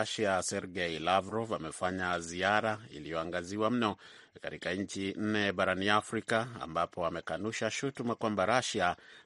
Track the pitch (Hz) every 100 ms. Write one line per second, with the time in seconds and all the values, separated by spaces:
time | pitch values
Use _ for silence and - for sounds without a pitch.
0 | 107 - 104 95 87 98 98 90 87 78
1 | 82 95 95 110 113 87 78 - 92 95
2 | 90 87 82 87 92 107 110 107 113 -
3 | 76 82 82 87 87 104 110 120 110 98
4 | - - - - - - 85 95 98 101
5 | 98 92 107 107 101 92 95 92 98 107
6 | - 110 - 113 120 117 82 82 87 -
7 | 82 82 - 82 107 110 110 - 139 -
8 | 117 113 113 101 92 123 - 110 87 80
9 | - -